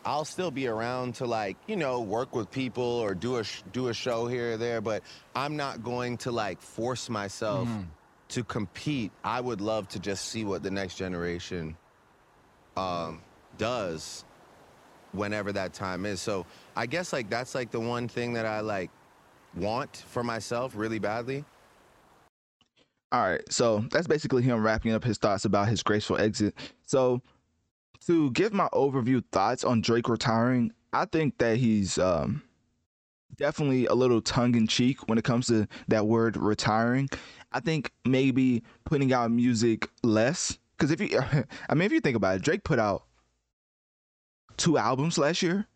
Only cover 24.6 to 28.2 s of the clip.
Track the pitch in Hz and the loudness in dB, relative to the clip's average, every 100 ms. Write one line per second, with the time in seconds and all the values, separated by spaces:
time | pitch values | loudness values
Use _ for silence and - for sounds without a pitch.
24.6 | 107 110 113 110 120 104 110 98 107 101 | 2 2 2 0 0 0 2 2 2 2
25.6 | 101 107 - 107 - - 107 101 104 - | 2 0 2 0 2 2 2 2 -2 -2
26.6 | - _ - 139 127 123 - _ _ _ | -16 _ -2 2 4 0 -4 _ _ _
27.6 | _ _ _ _ - 170 | _ _ _ _ 2 4